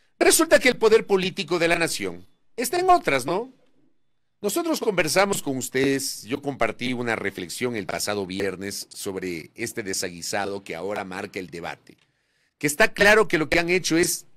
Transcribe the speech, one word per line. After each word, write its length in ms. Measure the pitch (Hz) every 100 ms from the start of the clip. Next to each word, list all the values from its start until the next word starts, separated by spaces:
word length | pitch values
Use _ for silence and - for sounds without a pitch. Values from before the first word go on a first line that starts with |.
| _ -
resulta 440 | 330 - 320 302
que 80 | 254
el 80 | 240
poder 320 | 226 226 -
político 500 | 196 185 - 160 175
de 80 | 165
la 100 | 170
nación 480 | 160 - 95 85 - _ _ -
está 220 | 247 359
en 100 | 370
otras, 380 | 349 - 269 -
¿no? 260 | 180 262 - _ _ _ _ _ _ _ _
Nosotros 380 | 202 330 330 294
conversamos 600 | 226 180 165 180 202 196
con 160 | 147 131
ustedes, 640 | - 131 139 135 135 -
yo 180 | 104 131
compartí 540 | 139 127 113 - 123
una 200 | 120 120
reflexión 600 | 110 98 - 87 - 123 117
el 80 |
pasado 400 | 87 85 - 104
viernes 600 | 92 95 98 90 101 101 -
sobre 640 | - 101 95 90 82 -
este 280 | - 113 -
desaguisado 840 | 95 95 92 85 - 107 98 98
que 100 | 92
ahora 300 | 82 95 104
marca 340 | 95 92 101 98
el 120 | 90
debate, 480 | 85 82 73 _ - _ _ _ _ _ _
que 100 | 147
está 280 | - 220
claro 340 | - 208 220 165
que 80 | 165
lo 140 | 151
que 80 | 170
han 100 | 170
hecho 300 | 180 - 160
es 260 | 170 - -